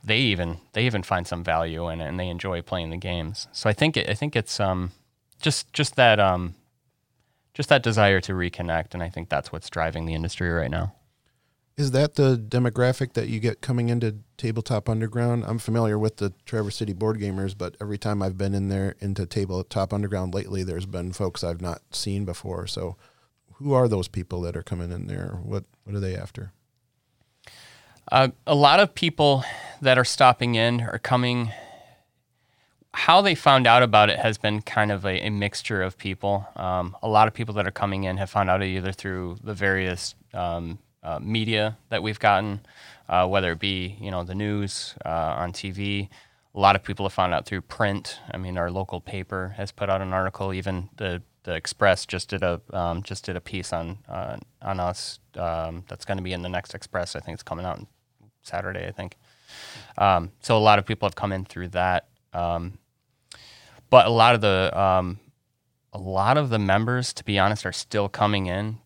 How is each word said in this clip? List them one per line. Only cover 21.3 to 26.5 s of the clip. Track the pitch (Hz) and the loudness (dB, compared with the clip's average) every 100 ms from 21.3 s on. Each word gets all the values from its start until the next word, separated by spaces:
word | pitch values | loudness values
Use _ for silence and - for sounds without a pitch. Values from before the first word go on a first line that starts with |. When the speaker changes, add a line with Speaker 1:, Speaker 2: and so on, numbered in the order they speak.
| - | -4
Speaker 2:
I've | 87 85 | -6 -4
not | 90 85 _ | -6 -8 _
seen | - - 98 101 | -8 -4 -4 -4
before. | 85 98 90 92 | -8 -8 -8 -8
So | - 90 87 _ _ _ _ _ _ | -6 -8 -10 _ _ _ _ _ _
who | 143 | 0
are | 131 123 | 4 4
those | 104 90 | 2 -2
people | - 90 90 | -6 -6 -6
that | 85 85 | -4 -6
are | |
coming | - 90 87 | -6 -6 -6
in | 90 90 | -8 -8
there? | 92 92 90 | -8 -8 -8
What, | 92 98 - _ | -6 -8 -8 _
what | - 101 | -8 -4
are | |
they | 95 92 | -4 -6
after? | 92 - 98 | -8 -12 -14